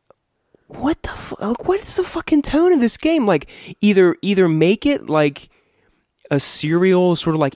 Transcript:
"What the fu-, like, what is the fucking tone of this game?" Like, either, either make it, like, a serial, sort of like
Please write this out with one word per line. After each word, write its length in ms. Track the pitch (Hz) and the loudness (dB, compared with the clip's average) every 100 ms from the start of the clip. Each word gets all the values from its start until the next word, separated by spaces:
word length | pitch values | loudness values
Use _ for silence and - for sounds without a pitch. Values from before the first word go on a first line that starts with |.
| _ _ _ _ _ _ _ | _ _ _ _ _ _ _
"What 340 | - 262 330 | -8 -4 -4
the 60 | - | -8
fu-, 260 | - - - | -14 -14 -10
like, 260 | 202 233 - | -8 -6 -4
what 140 | 392 | -4
is 160 | - - | -4 -6
the 80 | |
fucking 380 | 359 330 - 302 | -4 -6 -2 0
tone 320 | - 294 359 | 0 0 2
of 60 | 330 | 2
this 160 | 233 - | 2 -2
game?" 280 | 311 330 208 | -2 0 2
Like, 220 | 156 - - - - | 0 -2 -20 -20 -2
either, 380 | 208 190 180 - | 2 4 4 2
either 280 | 185 190 180 | -2 2 2
make 360 | 156 160 214 285 | 2 2 2 0
it, 240 | 285 57 | -2 -2
like, 400 | 151 147 143 - _ _ _ _ _ _ _ - | 0 0 -2 -16 _ _ _ _ _ _ _ -4
a 100 | 143 | -2
serial, 760 | - - 156 170 190 180 180 170 | 0 -2 0 2 2 4 2 0
sort 200 | 170 156 | 0 0
of 20 | |
like 160 | 139 | -2